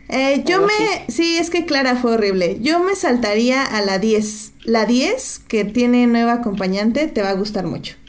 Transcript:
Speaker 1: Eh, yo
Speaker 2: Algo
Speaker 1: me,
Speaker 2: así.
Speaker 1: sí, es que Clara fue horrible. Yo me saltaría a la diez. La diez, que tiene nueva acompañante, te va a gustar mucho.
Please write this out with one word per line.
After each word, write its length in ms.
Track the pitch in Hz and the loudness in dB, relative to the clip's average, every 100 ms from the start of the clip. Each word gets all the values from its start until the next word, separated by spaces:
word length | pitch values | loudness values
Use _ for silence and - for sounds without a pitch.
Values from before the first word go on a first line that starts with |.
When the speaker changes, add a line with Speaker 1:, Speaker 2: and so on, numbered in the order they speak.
| - | -6
Speaker 1:
Eh, 320 | 254 269 277 - | -2 0 0 0
yo 100 | 370 | 2
Speaker 2:
Algo 120 | 403 | 2
Speaker 1:
me, 200 | 427 440 359 | 2 0 -2
Speaker 2:
así. 80 | - | -4
Speaker 1:
sí, 260 | - 330 339 | -2 0 0
es 120 | 339 | 0
que 160 | 349 339 | -2 -2
Clara 300 | 277 262 247 | 0 0 0
fue 160 | 240 | 0
horrible. 440 | 226 202 190 175 196 | 2 2 0 0 -2
Yo 180 | 247 349 | 0 0
me 160 | 359 392 | 0 0
saltaría 680 | 330 247 214 208 247 262 | 0 0 0 2 2 0
a 180 | 269 214 | 0 -2
la 180 | 196 190 | -2 0
diez. 540 | 220 214 214 - - - | 2 2 0 -2 -4 -8
La 220 | - 226 214 | -2 0 2
diez, 540 | 247 349 508 - - - | 2 2 -2 -2 -4 -4
que 180 | 220 208 | -4 -2
tiene 420 | 233 240 247 240 | 0 2 4 4
nueva 260 | 233 233 | 4 2
acompañante, 720 | 240 233 196 190 190 220 269 302 | 0 -2 -2 -2 0 0 0 -2
te 140 | 220 | -2
va 80 | 196 | -2
a 40 | |
gustar 320 | 190 214 202 175 | -2 -2 -4 -4
mucho. 280 | - - - | -6 -10 -16